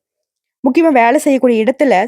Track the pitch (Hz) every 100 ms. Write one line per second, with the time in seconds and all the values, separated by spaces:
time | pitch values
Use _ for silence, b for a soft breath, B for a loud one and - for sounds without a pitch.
0 | _ _ _ _ _ _ 269 320 330 254
1 | 233 294 294 262 247 220 220 - 277 190